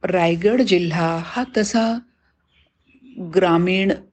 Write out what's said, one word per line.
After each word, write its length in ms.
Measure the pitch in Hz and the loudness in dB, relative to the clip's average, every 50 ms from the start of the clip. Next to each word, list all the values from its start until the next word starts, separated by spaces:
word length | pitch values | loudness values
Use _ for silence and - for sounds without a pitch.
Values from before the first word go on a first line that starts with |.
| - | -4
रायगड 580 | - 190 185 170 170 170 165 170 208 226 254 | -2 -2 0 0 0 0 0 0 0 2 2
जिल्हा 600 | 262 - 190 175 175 170 156 170 170 165 165 165 170 | 2 2 2 0 0 0 -2 -2 -2 -2 -2 -4 -8
हा 180 | - - 240 254 254 - 240 | -8 -6 -8 -8 -4 -2 -4
तसा 420 | 214 202 - 233 220 226 226 233 240 _ _ _ _ _ _ _ _ _ _ _ _ _ _ _ _ _ _ _ _ - - - 190 170 160 | -2 0 0 0 0 0 -2 -4 -8 _ _ _ _ _ _ _ _ _ _ _ _ _ _ _ _ _ _ _ _ -20 -16 -14 -14 0 0
ग्रामीण 560 | 185 190 175 165 170 175 180 185 190 196 196 202 - - _ | 2 4 4 4 4 2 2 2 0 2 0 0 -2 -6 _